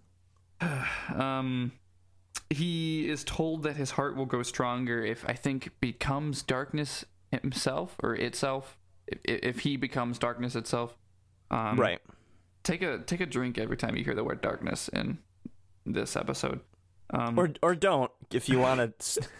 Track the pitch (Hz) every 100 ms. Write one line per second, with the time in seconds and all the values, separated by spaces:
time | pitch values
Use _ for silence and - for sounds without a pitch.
0 | _ _ _ _ _ - 175 139 131 -
1 | - - 135 135 131 127 123 - - -
2 | - - _ - - 143 175 165 160 160
3 | 151 151 - - 160 160 151 147 135 -
4 | 143 131 131 127 123 - 127 123 127 117
5 | 110 117 - 131 143 135 - - 123 -
6 | 139 139 151 127 - 127 135 151 143 -
7 | - - - - 139 131 - 139 180 -
8 | - 117 120 - 139 135 135 - - -
9 | - - - 117 - 123 147 139 127 139
10 | 120 120 120 117 123 117 113 123 117 -
11 | _ _ _ _ - 120 110 110 110 85
12 | - - _ - _ _ - 175 180 123
13 | - 175 175 123 127 120 110 113 117 -
14 | - - 110 - - - - - - -
15 | - - - _ - - - - - -
16 | 117 - - 135 131 127 - _ _ -
17 | - 123 117 117 175 143 165 175 196 156
18 | 127 - - 123 - 127 127 131 117 -
19 | - - - -